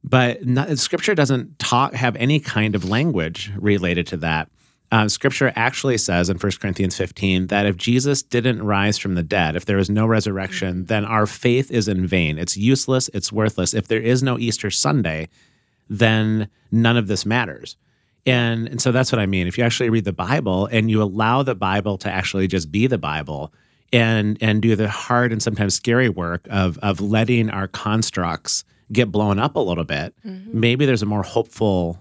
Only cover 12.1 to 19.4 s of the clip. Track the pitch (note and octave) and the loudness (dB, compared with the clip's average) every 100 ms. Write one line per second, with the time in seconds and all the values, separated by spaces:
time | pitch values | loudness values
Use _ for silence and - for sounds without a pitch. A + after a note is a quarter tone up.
12.1 | F#2 D#2+ D2+ E2+ G2 A2 C3 - C3 - | 2 2 0 -4 0 2 2 2 0 0
13.1 | G2+ - G#2 G#2+ - F2+ A2+ - A2+ A2+ | -4 -4 0 0 0 -2 -2 -2 -2 2
14.1 | B2 C3+ B2 A#2 - G#2 - C#3+ D3 E2 | 2 2 -2 -2 -2 -2 -2 0 0 0
15.1 | D#2 D#2 _ _ _ _ _ _ G2+ A2+ | -4 -8 _ _ _ _ _ _ 0 2
16.1 | A2 G#2+ A2 G#2+ _ _ A2 A#2 A#2+ G2+ | 4 2 0 -4 _ _ 2 4 2 0
17.1 | G2+ G2+ A#2+ G#2+ C2 - - _ _ _ | -2 0 -2 -2 -8 -16 -20 _ _ _
18.1 | _ - B2 A#2 A2+ A2+ C3 - B2 B2+ | _ 0 2 2 -2 -4 -2 2 2 2
19.1 | A#2 G2 F#2 | 2 2 0